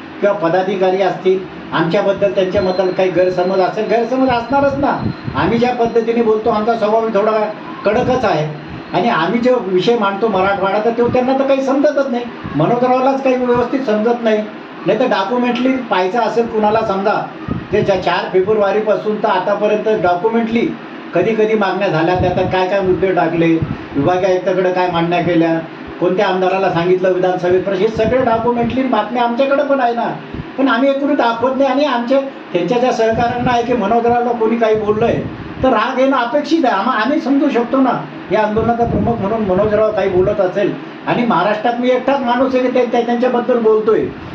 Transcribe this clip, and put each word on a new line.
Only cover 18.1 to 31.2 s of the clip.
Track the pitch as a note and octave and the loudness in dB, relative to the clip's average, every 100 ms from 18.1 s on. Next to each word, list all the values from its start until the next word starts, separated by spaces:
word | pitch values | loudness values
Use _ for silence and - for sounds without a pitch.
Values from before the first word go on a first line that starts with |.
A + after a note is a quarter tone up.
| F3 D#3+ | -2 0
फेब्रुवारीपासून | F#3 F#3 G#3+ G3 G#3 G#3 F#3+ G#3+ G#3 | 0 2 2 2 0 0 0 0 -2
तर | G#3+ | 0
आतापर्यंत | F#3 G#3 G3+ G#3 G#3 A3 G3 | 0 0 0 0 0 0 0
डॉक्युमेंटली | F3+ - A3+ A3+ A3+ A#3 E3+ - - - - | 2 2 0 0 0 0 -2 -4 -12 -16 -4
कधी | E3+ G3+ | -2 0
कधी | G#3+ G#3+ | 2 2
मागण्या | G#3+ F#3+ F#3 G3 | 2 0 -2 0
झाल्या, | D#3 E3+ | 0 0
त्यात | F3+ F3+ F#3 F3+ | 0 0 0 0
काय | F#3 F#3 | 0 0
काय | G3 | 0
मुद्दे | F#3+ E3+ F#3+ | 0 0 0
टाकले, | F3 D#3+ E3+ E3 D#3+ - - - C#3 | 0 0 2 2 2 -2 -8 -6 -2
विभागीय | C#3+ F3+ F#3+ | 0 2 2
आयुक्ताकडे | F#3 F3+ F#3 F#3 | 0 0 0 0
काय | F3+ F3+ | 0 0
मागण्या | E3+ E3+ F3 | 0 0 0
केल्या, | E3+ E3 E3 E3 - - - - | 0 2 2 0 -6 -12 -12 -4
कोणत्या | F3 F#3 G3 | -2 0 0
आमदाराला | F#3 F#3 F#3+ F#3+ | 0 0 0 0
सांगितलं | E3 F3 F#3 F#3+ | 0 0 2 2
विधानसभेत | F3+ F3+ - F3+ F#3 | 0 0 0 0 0
प्रश्न, | F#3+ F#3 | 0 0
हे | A3 | 0
सगळे | A3 G#3+ B3+ | 0 0 2
डॉक्युमेंटली | B3 A3+ A#3+ A#3+ A#3 B3 | 0 0 0 0 -2 -2
बातम्या | C4 C#4 D#4 B3 | -2 -2 -2 -2
आमच्याकडे | A#3 A#3 C4+ C#4 | 0 0 0 0
पण | C#4 C4+ | 0 0
आहे | A#3+ | 0
ना. | A#3 - - - - - - | 0 -4 -6 -10 -12 -10 -2
पण | C4+ | 0
आम्ही | A#3 C#4 | 2 2
हे | C#4 | 0
कुणी | D4 | 0
दाखवत | C#4+ | 0